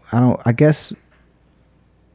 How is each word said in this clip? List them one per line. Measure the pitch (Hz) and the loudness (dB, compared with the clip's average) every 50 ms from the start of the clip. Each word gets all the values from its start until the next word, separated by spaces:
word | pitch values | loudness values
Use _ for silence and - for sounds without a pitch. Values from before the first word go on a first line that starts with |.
| _ - | _ -4
I | - 117 | -2 0
don't, | 123 123 - - - | 2 2 0 0 -2
I | 123 | -2
guess | 117 117 - - - - - - - - _ _ _ _ _ _ _ _ _ _ _ _ _ _ _ _ _ _ _ _ _ _ | 0 2 2 2 2 0 -4 -10 -12 -16 _ _ _ _ _ _ _ _ _ _ _ _ _ _ _ _ _ _ _ _ _ _